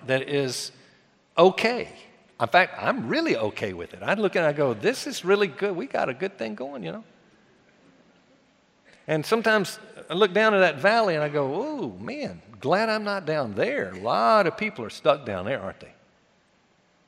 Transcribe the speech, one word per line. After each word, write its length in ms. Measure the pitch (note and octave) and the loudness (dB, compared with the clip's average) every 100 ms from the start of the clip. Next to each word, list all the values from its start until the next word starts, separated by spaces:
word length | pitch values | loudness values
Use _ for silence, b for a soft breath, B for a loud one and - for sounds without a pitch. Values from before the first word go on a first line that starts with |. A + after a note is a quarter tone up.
| - | -2
that 240 | E3 C3+ | -2 0
is 420 | C#3+ C3+ A#2+ - - b b b b _ - | -2 -2 -4 -10 -14 b b b b _ 6
okay. 520 | F3+ F#3 A3 B3 - - - _ _ - | 6 6 0 -2 -8 -14 -20 _ _ -6
In 80 | A#2 | 2
fact, 280 | F3 F#3 - | 4 4 0
I'm 300 | G#2+ C3 A#2 | -2 -2 -2
really 280 | C4 E4 C3+ | -2 0 0
okay 380 | A2 - A2 | -2 -4 -6
with 220 | F2 E2+ F2+ | -6 -10 -8
it. 80 | |
I 100 | G#2+ | -4
look 220 | G3 G3+ G3 | 0 0 2
and 100 | D#3+ | 2
I 80 | |
go, 220 | C#3+ C#3+ A2 | 2 0 0
"This 320 | E3 C4+ - | -2 -2 -6
is 180 | B3 F3 | -4 2
really 220 | G3+ G3+ | 2 2
good. 280 | - G3+ F3+ | -2 -4 -4
We 120 | C4 | -4
got 200 | - - | -2 -2
a 60 | |
good 240 | B2 - - | -2 -8 -6
thing 160 | A3+ | -10
going, 300 | G#3+ C4 C#4 | -8 -10 -10
you 80 | E3+ | -10
know." 120 | G3 A3+ _ _ _ _ _ _ _ _ _ _ _ _ _ _ _ _ _ _ b b | -10 -14 _ _ _ _ _ _ _ _ _ _ _ _ _ _ _ _ _ _ b b
And 180 | D#3 D3 | -2 0
sometimes 540 | A3+ A3+ G#3+ F#3 - - - - | 2 4 2 2 -6 -16 -18 -6
I 60 | |
look 200 | E3+ G#3 | 2 2
down 200 | F3+ A3 | 4 4
at 60 | G3+ | 6
that 160 | F3+ D3+ | 4 4
valley 400 | F#3+ A3+ G#3+ D#3 | 2 4 2 0
and 80 | |
I 60 | D3+ | 0
go, 240 | D3 C3+ D3+ | 0 0 -2
"Oh, 420 | C#4+ D4+ D#3+ F#2 | -4 -4 -6 -8
man, 420 | G#2+ D4 A#3 E2+ - G#2+ | -10 -8 -10 -12 -18 -6
glad 300 | C3 F#3 A3+ | 0 0 0
I'm 140 | G#3+ | -2
not 220 | G#3 G3+ D3+ | -2 -4 -2
down 300 | D#3 B2 G2+ | -2 -2 -2
there. 360 | F#3+ C#4 - | -2 -2 -6
A 80 | F#2 | -6
lot 460 | A#2+ D#3+ A3+ A3 F3 | -2 2 4 6 4
of 100 | - | 0
people 300 | G#3+ - G#2+ | -4 -6 -10
are 40 | |
stuck 340 | - D#3 D3 B2 | -2 2 2 0
down 200 | G2 F#2+ | -4 -4
there, 140 | C3 | -4
aren't 200 | F#2+ - | -6 -12
they?" 140 | - - _ _ _ _ _ _ _ _ _ _ | -16 -20 _ _ _ _ _ _ _ _ _ _